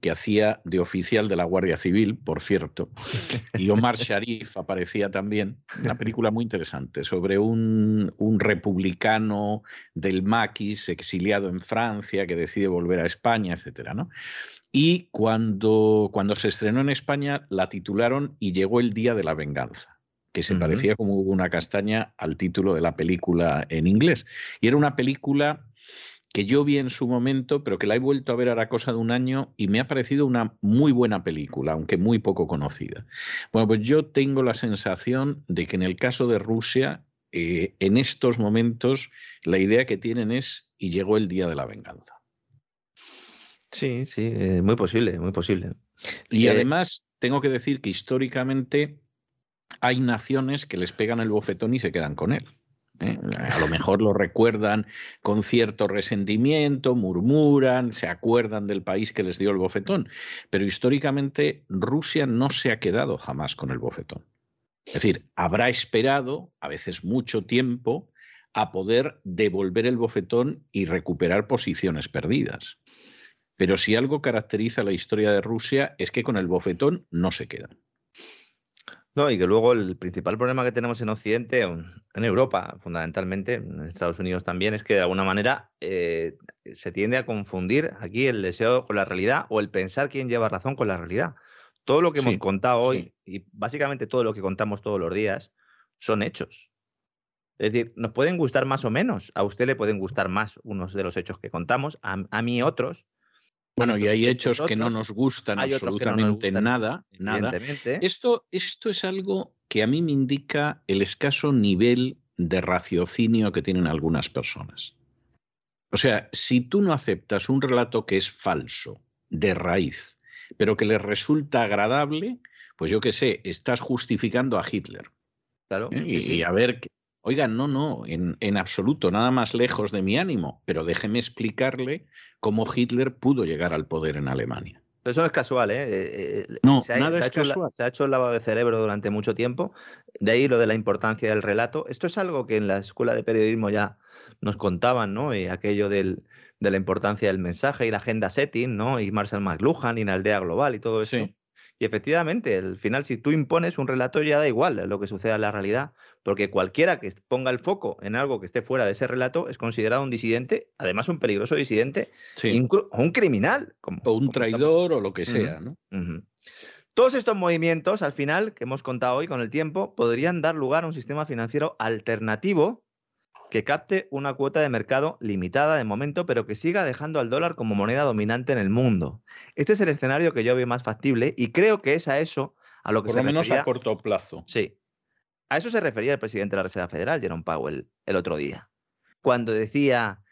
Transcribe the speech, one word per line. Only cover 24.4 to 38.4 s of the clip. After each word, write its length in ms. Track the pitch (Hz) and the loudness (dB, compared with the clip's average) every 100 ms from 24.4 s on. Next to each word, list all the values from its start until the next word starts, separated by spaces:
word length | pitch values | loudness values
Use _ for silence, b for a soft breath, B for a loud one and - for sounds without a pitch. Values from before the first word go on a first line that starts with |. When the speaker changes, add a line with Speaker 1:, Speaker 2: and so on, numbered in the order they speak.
| B B | B B
Speaker 1:
Y 60 | 113 | 4
era 80 | 143 | 4
una 180 | 147 143 | 4 2
película 720 | 127 135 - 143 147 156 - B B B B B - | -2 -2 0 2 0 -2 -10 B B B B B -8
que 120 | - 101 | -4 2
yo 180 | 135 147 | 4 4
vi 140 | 143 | 2
en 100 | 131 | 0
su 180 | - 123 | -2 0
momento, 560 | 123 123 135 127 143 | 2 2 0 0 -2
pero 140 | 143 95 | 0 -2
que 80 | 101 | 2
la 80 | 113 | 2
he 40 | |
vuelto 320 | 131 139 135 | 2 2 0
a 40 | 120 | 0
ver 140 | 123 | 2
ahora 180 | 117 113 | 2 0
cosa 240 | 117 131 | -2 -2
de 60 | 113 | -2
un 140 | 113 | 0
año 420 | 120 127 135 135 - | 0 0 -2 -4 -2
y 100 | 101 | 0
me 120 | 107 | 2
ha 80 | 123 | 2
parecido 380 | 131 120 139 143 | 0 0 2 2
una 320 | 123 113 - | 2 0 -2
muy 300 | 101 117 151 | 2 6 6
buena 320 | 123 120 101 | 6 4 2
película, 500 | 87 78 71 67 69 | -2 -4 -6 -4 -2
aunque 240 | 78 76 87 | -2 0 2
muy 200 | 98 117 | 4 4
poco 300 | 104 92 78 | 2 0 0
conocida. 580 | 78 71 - 50 - B B B B B | -2 -4 -6 -10 -12 B B B B B
Bueno, 160 | - 113 | 2 4
pues 140 | 220 | 4
yo 260 | 113 151 151 | 4 4 4
tengo 340 | - 139 135 | 2 2 4
la 140 | 127 110 | 2 2
sensación 880 | 117 101 - 92 - 127 139 139 - | -2 -2 -2 -2 0 0 0 -4 -4
de 200 | 87 85 | -4 -2
que 80 | 95 | 0
en 80 | |
el 120 | 92 90 | -2 0
caso 280 | 127 123 127 | -2 2 2
de 120 | 110 | 2
Rusia, 680 | 101 113 110 127 123 - _ _ _ | 0 -2 0 0 0 -4 _ _ _
eh, 440 | 87 82 87 90 - | -6 -2 -2 -2 0
en 200 | 98 110 | 2 4
estos 420 | 135 - 127 | 2 0 0
momentos, 720 | 117 | 2